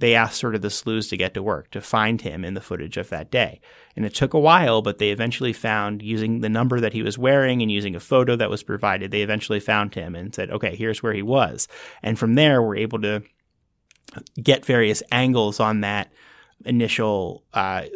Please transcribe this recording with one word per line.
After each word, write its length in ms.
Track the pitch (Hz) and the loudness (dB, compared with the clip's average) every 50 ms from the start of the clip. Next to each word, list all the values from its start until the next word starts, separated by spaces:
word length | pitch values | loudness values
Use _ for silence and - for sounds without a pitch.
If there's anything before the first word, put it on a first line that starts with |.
they 140 | 127 120 117 | 2 4 6
asked 240 | 113 113 110 - - | 6 4 2 0 -4
sort 160 | - 120 110 | -4 -2 -2
of 60 | 104 | -2
the 80 | 95 104 | -4 -4
sleuths 400 | - - - 113 110 110 107 - | -6 -6 -4 -4 -4 -4 -4 -4
to 80 | - | -4
get 160 | 98 92 92 - | -4 -4 -4 -4
to 100 | 101 95 | -4 -4
work 280 | 107 90 71 - - | -4 -4 -4 -6 -10
to 100 | - 101 | -12 -12
find 400 | - - - 110 107 110 117 110 | -6 -2 0 0 2 2 0 -2
him 240 | - 78 76 87 92 | -4 -6 -8 -8 -8
in 80 | 92 95 | -8 -8
the 80 | 92 | -10
footage 380 | - - 98 87 71 90 - 95 | -8 -8 -8 -8 -8 -8 -8 -10
of 100 | 92 - | -8 -8
that 220 | 90 78 - - | -10 -10 -8 -4
day. 280 | - 123 110 - - - _ - - - - _ _ | 0 0 0 0 -4 -10 _ -20 -20 -20 -20 _ _
And 80 | - 107 | -6 -6
it 100 | 104 - | -6 -2
took 200 | - 139 131 - | -2 -2 2 4
a 40 | 156 | 4
while, 440 | 147 160 170 180 165 123 113 110 107 | 6 8 8 8 6 6 4 4 2
but 160 | 104 101 - | 0 0 0
they 120 | 107 101 | 0 0
eventually 440 | 101 113 113 120 117 - 127 120 110 | 0 0 -2 -2 -2 -2 -2 -4 -4
found, 480 | - - 113 107 107 104 104 104 104 107 | -2 -2 -2 -2 0 -2 -2 -6 -6 -6
using 380 | 107 113 110 110 110 113 117 | -4 -4 -2 -2 -2 -2 -2
the 100 | 113 107 | -2 -2
number 280 | 110 113 123 127 123 120 | 0 0 0 0 0 0
that 140 | 117 107 113 | 0 -2 -2
he 100 | 110 110 | -2 -4
was 140 | 107 - | -4 -4
wearing 460 | 123 123 131 139 139 135 127 123 123 113 | 0 2 2 4 4 2 2 0 0 0
and 100 | 107 104 | 0 0
using 240 | 101 101 98 90 | -2 -2 -4 -6
a 40 | 85 | -8
photo 360 | - - 135 127 123 120 120 | -4 2 2 4 4 4 2
that 140 | 117 117 98 | 0 0 -2
was 120 | - 104 - | -2 -4 -6
provided, 480 | - 101 101 - 101 95 95 98 95 | -8 -6 -2 0 0 0 -2 -4 -4
they 120 | 101 104 104 | -2 -2 0
eventually 380 | 104 107 107 - - 107 101 | 0 -2 -4 -2 -2 -4 -2
found 340 | - - 110 104 104 101 - | 0 0 0 0 0 -2 -4
him 200 | 98 82 90 85 | -8 -8 -8 -10
and 200 | 85 90 104 - | -10 -10 -10 -8
said, 160 | - 95 - | -8 -8 -6
"Okay, 260 | - 104 113 95 87 | -6 -4 -4 -6 -4
here's 260 | 101 110 113 107 - - | -4 -4 -4 -4 -4 -4
where 120 | 113 104 | -4 -4
he 80 | 101 101 | -4 -2
was." 460 | 110 131 135 117 78 58 - - - - - - - - - - | 0 2 2 2 0 -2 -6 -10 -10 -10 -16 -20 -20 -18 -8 -4
And 160 | 110 113 - | -4 -2 0
from 160 | 120 113 117 | 2 4 4
there, 280 | 139 156 151 139 123 117 | 6 6 6 6 4 4
we're 140 | 107 101 | 2 0
able 240 | 101 110 110 117 110 | -2 -2 -4 -4 -4
to 220 | 107 104 107 104 104 - _ _ _ _ _ _ _ _ _ _ _ _ _ _ _ - - - - - _ - | -2 -2 -2 -4 -6 -10 _ _ _ _ _ _ _ _ _ _ _ _ _ _ _ -20 -20 -20 -20 -14 _ 0
get 260 | 117 143 131 127 - | 4 4 4 4 2
various 360 | - 127 120 113 107 107 - - - | 2 2 4 4 4 2 0 -2 -2
angles 480 | 123 123 127 127 123 117 107 104 101 - | 0 2 2 4 4 4 2 2 2 0
on 220 | 113 107 107 104 | 0 0 2 0
that 320 | 104 101 104 101 98 - _ _ - - - - - _ _ _ - | -2 -2 -2 -4 -4 -6 _ _ -20 -20 -20 -20 -20 _ _ _ -4
initial, 800 | 113 123 117 117 110 - - 113 107 104 98 92 87 - - - _ - | 0 2 2 2 2 0 0 0 0 0 0 -2 -4 -6 -10 -16 _ -4
uh, 280 | 104 95 95 95 92 - - - | -2 -2 -2 -2 -4 -6 -8 -12